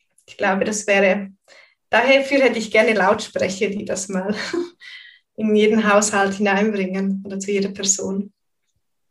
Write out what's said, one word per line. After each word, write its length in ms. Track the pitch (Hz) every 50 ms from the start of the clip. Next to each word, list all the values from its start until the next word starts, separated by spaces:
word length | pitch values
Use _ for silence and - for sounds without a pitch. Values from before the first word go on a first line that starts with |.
| _ _ _ _ _
Ich 120 | - -
glaube, 260 | - 202 196 196 196 196
das 240 | 214 214 - -
wäre, 420 | - 202 196 196 190 196 202 196 - - _ _ _ - - _ _ _ _ _ -
dafür 500 | - 220 240 262 269 277 269 269 285 277
hätte 180 | 269 240 226
ich 140 | 226 214 -
gerne 220 | - 220 220 240 220
Lautsprecher, 760 | 202 180 196 214 214 - - - - - 190 - - 214 196
die 160 | 196 202 -
das 220 | - - 190 -
mal 280 | - 190 185 185 202 208 - - - - 349 349 - - _ -
<laughs> 500 | - - - - - - _ _ _ _
in 200 | - 220 214 214
jeden 360 | 214 214 214 226 220 214 208
Haushalt 440 | 202 208 208 - 208 196 196 196 190
hineinbringen 880 | 196 214 196 196 196 214 220 208 196 190 185 185 196 196 196 196 196 -
oder 140 | - 196 196
zu 120 | - 202
jeder 180 | 208 196 196 196
Person. 600 | - - 196 202 - - 196 190 190 196 202 - _ _ _ _ _ _ _ _ _ _ _ _ _ _ _ _